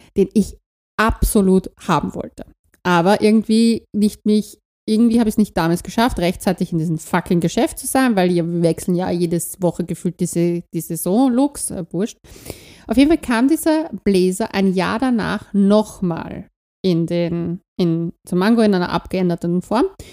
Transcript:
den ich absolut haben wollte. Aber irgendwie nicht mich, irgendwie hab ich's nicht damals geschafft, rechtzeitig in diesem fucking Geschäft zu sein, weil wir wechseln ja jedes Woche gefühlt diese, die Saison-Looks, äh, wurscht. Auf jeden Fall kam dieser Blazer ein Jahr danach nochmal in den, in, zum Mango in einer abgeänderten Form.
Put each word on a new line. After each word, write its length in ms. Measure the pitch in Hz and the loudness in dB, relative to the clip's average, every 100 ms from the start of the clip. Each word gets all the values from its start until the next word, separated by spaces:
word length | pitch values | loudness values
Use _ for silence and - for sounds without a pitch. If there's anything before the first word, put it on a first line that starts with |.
| _ - | _ 0
den 140 | 190 220 | 0 2
ich 240 | 190 - _ _ _ - | -2 -4 _ _ _ -2
absolut 680 | 220 - - 214 190 185 - - - | -2 0 0 2 2 2 0 -8 -2
haben 260 | 151 190 | -2 -2
wollte. 320 | - - - - _ _ _ | -8 -12 -14 -20 _ _ _
Aber 380 | 180 175 175 208 | 0 2 2 2
irgendwie 640 | 214 220 208 220 226 226 - 208 | 4 2 2 2 2 0 -4 -2
nicht 320 | 208 - 214 | -2 0 0
mich, 320 | 214 - - _ _ - | 0 -2 -12 _ _ -2
irgendwie 320 | 214 240 233 | 2 4 4
hab 60 | 226 | 2
ich's 100 | 214 | 2
nicht 200 | 208 - | 0 0
damals 240 | 165 175 | 0 0
geschafft, 380 | - - 240 - | -2 0 0 2
rechtzeitig 520 | 175 - - 180 185 | -2 0 -2 -2 -2
in 60 | 165 | -2
diesem 220 | 160 156 | -2 -4
fucking 400 | - 180 - 175 | -2 -4 0 0
Geschäft 400 | 170 - 285 - | 0 0 -2 -2
zu 80 | - | -4
sein, 280 | 262 262 196 | 0 2 2
weil 140 | 180 | 2
wir 320 | 175 165 170 | 2 -2 0
wechseln 320 | 165 165 - | 0 0 -2
ja 160 | 175 185 | -2 -2
jedes 500 | 175 175 175 - - | -2 -2 -2 -6 -4
Woche 240 | 175 160 170 | -2 -2 -6
gefühlt 340 | 170 180 - | -6 -6 -4
diese, 420 | 175 170 175 170 - | -4 0 0 -2 -6
die 100 | 165 | -10
Saison-Looks, 920 | - 165 180 208 269 240 285 - - | -8 -6 -2 2 2 2 0 -2 -10
äh, 140 | - 165 | -8 -8
wurscht. 280 | 165 220 - - - - - - - - | -6 -6 -8 -20 -20 -18 -20 -20 -14 -2
Auf 120 | 226 | 4
jeden 120 | 285 | 4
Fall 80 | 330 | 2
kam 260 | - 226 269 | 0 0 2
dieser 420 | 311 330 311 311 190 | 2 0 0 -2 -4
Blazer 500 | - 190 185 185 220 | 0 2 2 -2 -4
ein 220 | 196 190 185 | 0 0 0
Jahr 240 | 175 214 | -2 -2
danach 520 | 262 233 170 196 - | -2 0 -2 -6 -4
nochmal 920 | 202 196 208 214 - 180 165 - - - _ _ _ 185 | 2 4 4 2 -4 -4 -4 -8 -12 -16 _ _ _ 0
in 220 | 165 165 | 0 0
den, 540 | 170 175 170 170 175 _ - | -2 -2 -4 -6 -8 _ -2
in, 320 | 175 165 165 - - | 0 0 -4 -10 -4
zum 120 | 180 | 0
Mango 220 | 196 233 | 2 4
in 120 | 214 185 | 2 2
einer 160 | 175 | 0
abgeänderten 720 | 170 - 185 180 170 170 180 | -4 -4 -2 -2 -2 -4 -4
Form. 240 | - 220 381 - - | -2 0 -2 -4 -20